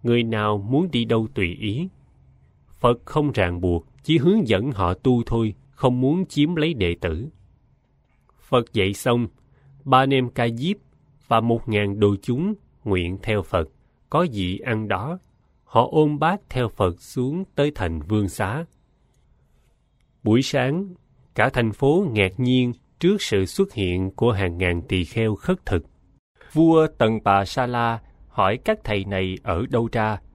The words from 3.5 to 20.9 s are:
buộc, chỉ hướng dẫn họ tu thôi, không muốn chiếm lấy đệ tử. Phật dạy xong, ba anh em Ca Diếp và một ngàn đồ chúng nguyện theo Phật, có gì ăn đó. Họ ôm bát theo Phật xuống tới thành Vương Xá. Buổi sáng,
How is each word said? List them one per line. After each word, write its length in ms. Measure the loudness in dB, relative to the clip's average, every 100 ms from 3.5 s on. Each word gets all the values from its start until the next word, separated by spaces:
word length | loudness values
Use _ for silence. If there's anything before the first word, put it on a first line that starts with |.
| 0
buộc, 240 | 0 0 -4 -16
chỉ 140 | 0 2
hướng 300 | 4 2 2
dẫn 240 | 0 0
họ 220 | -2 -2
tu 300 | 0 2 2 2
thôi, 280 | 0 -2 -4 _
không 300 | _ 0 2
muốn 240 | 0 0 -2
chiếm 300 | 0 0 2
lấy 180 | -2
đệ 220 | 0 -2 -2
tử. 260 | -4 -6 -8 _ _ _ _ _ _ _ _ _ _ _
Phật 340 | _ 0 0
dạy 200 | -2 -2
xong, 340 | 0 0 0 0 _ _ _ _ -16 2
ba 120 | 4
anh 160 | 4
em 160 | 2 0
Ca 180 | -2 -2
Diếp 280 | -2 -4 -6 _ _ _ _ _
và 120 | 0
một 300 | 2 -2 0
ngàn 300 | 0 0 2
đồ 160 | 2 2
chúng 320 | -2 -2 -2 -6 _ _
nguyện 340 | -2 -2 -2 -6
theo 180 | -2 -2
Phật, 280 | 0 -2 -2 _ _ _ _
có 140 | -2
gì 360 | 0 -2 -4 -4
ăn 280 | -4 -4 -4
đó. 320 | -4 -6 -10 _ _ _ _
Họ 240 | _ 2 2
ôm 280 | 2 2 2
bát 220 | -2 -2 _
theo 200 | -4 -4
Phật 320 | 0 0 0
xuống 420 | -10 -6 -4 -4 -8 -2
tới 160 | -2 -2
thành 260 | -6 -6
Vương 280 | -2 -2 -2
Xá. 360 | -2 -4 -4 -8 _ _ _ _ _ _ _ _ _ _ _ _ _ _ _
Buổi 180 | 2 2
sáng, 520 | 2 -2 -2 -4 -6